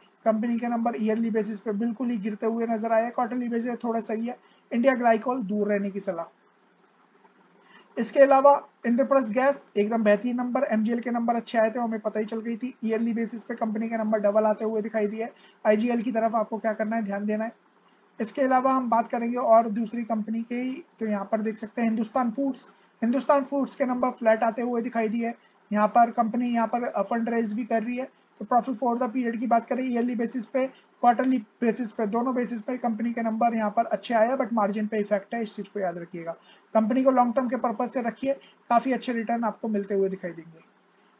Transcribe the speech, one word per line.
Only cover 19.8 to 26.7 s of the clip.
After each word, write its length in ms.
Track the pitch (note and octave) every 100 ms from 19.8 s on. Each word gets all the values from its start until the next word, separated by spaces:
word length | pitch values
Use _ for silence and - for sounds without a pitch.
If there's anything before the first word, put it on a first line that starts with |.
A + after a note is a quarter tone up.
| A3 A#3+
company 380 | A#3 A3 G#3+ A3+
की, 440 | A#3 A#3+ B3+ C#4 - -
तो 60 | A3
यहाँ 200 | G3+ G3
पर 160 | A3
देख 160 | A3 A3
सकते 240 | A3 -
हैं 60 | A3+
हिंदुस्तान 440 | A3+ A3 C4 A#3+
foods। 340 | A3 C#4 - - _ _ -
हिंदुस्तान 400 | A3+ C4 - C#4+
foods 320 | C#4 C#4 B3+ -
के 100 | B3+
number 240 | B3 B3+
flat 340 | - A3 A3
आते 180 | A#3 A3
हुए 200 | A#3+ A#3
दिखाई 280 | A#3+ A3+ G#3+
दिए। 240 | A#3 A#3 A#3 _ _ -
यहाँ 140 | G#3 G#3+
पर 240 | A#3+ A#3
company 380 | - A3+ A#3+ A#3+
यहाँ 180 | A#3
पर, 160 | A3+